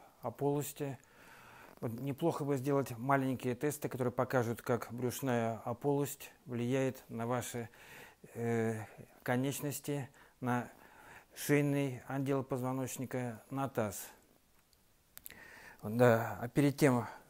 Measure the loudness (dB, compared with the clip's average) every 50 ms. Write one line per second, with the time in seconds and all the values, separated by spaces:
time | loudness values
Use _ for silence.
0 | -20 -20 -18 -10 -8 -8 -4 -2 0 0 0 0 -2 -4 -6 -6 -6 -6 -8 -10
1 | -14 -20 -20 -20 -20 -20 -20 -20 -20 -20 -20 -20 -20 -20 -12 -8 -6 -6 -4 -4
2 | -4 -4 -2 0 0 0 2 0 0 0 0 0 2 2 2 2 2 0 -4 -4
3 | 2 2 4 4 4 2 0 0 0 -2 0 0 0 -2 -2 -2 -4 -6 -2 0
4 | 0 0 2 2 0 2 4 2 2 2 0 -2 0 0 0 0 0 -4 -6 -2
5 | -2 -2 -2 -2 0 0 2 2 2 0 -2 -2 -4 -4 -4 -2 0 0 2 2
6 | 0 -2 -4 -8 -14 -16 -18 -18 _ -8 -4 -2 0 0 2 2 2 0 -2 -4
7 | -10 -10 -6 -4 -2 -2 -2 -2 -2 -4 -6 -6 -8 -8 -12 -18 -20 -20 -20 -20
8 | -20 -20 -20 _ -20 -14 -8 -4 0 0 2 2 2 2 0 -2 -6 -10 -14 -18
9 | -20 -20 -20 -8 -2 0 0 2 0 0 -2 -2 -4 -4 -4 -4 -4 -4 -4 -4
10 | -4 -6 -10 -18 -20 -20 -14 _ -2 0 0 0 0 -4 -10 -18 -20 -20 -20 -20
11 | -20 -20 -20 -20 -20 _ -14 -6 0 4 4 4 4 4 2 2 0 0 -2 -6
12 | -6 -4 -4 -2 0 0 0 0 0 -2 -2 -2 -2 -2 -2 -2 -4 -4 -4 -6
13 | -6 -4 -4 -4 -4 -4 -6 -10 -12 -8 -6 -4 -4 -2 -2 -2 -2 -2 -4 -6
14 | -12 -14 -16 -20 -20 _ _ _ _ _ _ _ _ _ _ _ _ _ _ _
15 | _ _ _ -20 -20 -18 -20 -20 -20 -20 -20 -20 -20 -20 -18 -12 -8 -4 4 6
16 | 8 8 8 6 4 0 -6 -6 -8 -2 2 4 4 4 4 6 6 6 6 4
17 | 2 -2 -8 -14 -18 -20